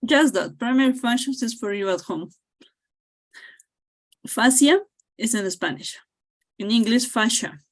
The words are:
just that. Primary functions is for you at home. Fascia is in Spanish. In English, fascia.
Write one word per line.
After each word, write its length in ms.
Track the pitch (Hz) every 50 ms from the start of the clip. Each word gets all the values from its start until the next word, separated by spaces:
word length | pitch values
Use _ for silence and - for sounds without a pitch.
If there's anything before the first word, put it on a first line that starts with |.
| -
just 300 | 233 302 277 311 294 190
that. 240 | 185 170 - 151 -
Primary 340 | 233 233 254 262 269 262
functions 500 | 254 254 - 240 240 254 254 277 269 254
is 120 | - 226 233
for 180 | - - 208
you 160 | 202 202 196 196
at 100 | 185 175
home. 280 | - - 190 160 165 - _ _ _ _ _ _ - _ _ _ _ _ _ _ _ _ _ _ _ _ _ - - - - _ _ _ _ _ _ _ _ _ _ _ _ _ _
Fascia 540 | - - - 220 254 262 262 294 285 320 392 403 _ _ _ _ _ _ _
is 160 | - 226 240
in 160 | 214 202 190
Spanish. 480 | 185 - - 165 131 - - - - - _ _ _ _ _ _ _ _ _ _ _ _
In 120 | 202 202
English, 360 | 220 233 226 208 226 247 247
fascia. 520 | - - 240 214 226 240 - - - - - _ _